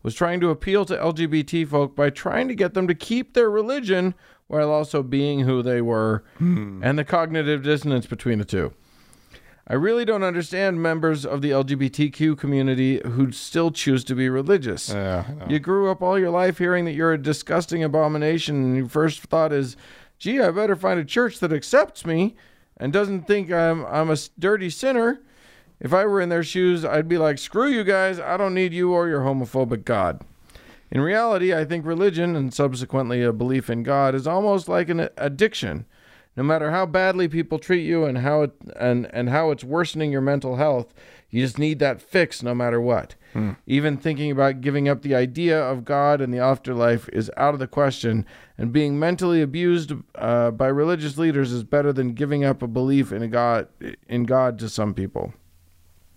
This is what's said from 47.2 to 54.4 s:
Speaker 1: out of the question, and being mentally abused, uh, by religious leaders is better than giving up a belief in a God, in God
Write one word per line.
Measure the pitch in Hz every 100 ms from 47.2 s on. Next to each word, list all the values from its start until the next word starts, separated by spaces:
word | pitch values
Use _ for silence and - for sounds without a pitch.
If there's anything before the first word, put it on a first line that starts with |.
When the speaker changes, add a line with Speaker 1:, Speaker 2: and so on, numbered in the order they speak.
| 110 -
Speaker 1:
out | 139
of | 143
the | 131
question, | - 143 - 117 113 - - - -
and | 117
being | 135 147 143
mentally | 160 180 180 170
abused, | 147 151 175 175 147 147 -
uh, | - 113 120 117
by | 110 131
religious | 139 156 175 151 139
leaders | 165 143 131
is | 120
better | 107 147 143
than | 135 127
giving | 117 143 147
up | 139 135
a | 120
belief | 113 131 139 127
in | 101
a | 117
God, | 120 120 113 - _ - - -
in | 120
God | 120 131